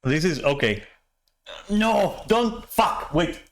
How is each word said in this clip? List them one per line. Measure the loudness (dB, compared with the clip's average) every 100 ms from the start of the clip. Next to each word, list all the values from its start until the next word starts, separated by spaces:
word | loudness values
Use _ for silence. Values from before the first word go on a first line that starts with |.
This | 0 0
is, | 0 0
okay. | 0 2 0 -2 -8 _ _ _ _ _ -20 -18 -4
No, | 0 2 2 0 -2 0
don't, | 2 2 -4
fuck, | -6 0 2 0 -2
wait. | 0 0 -2 -14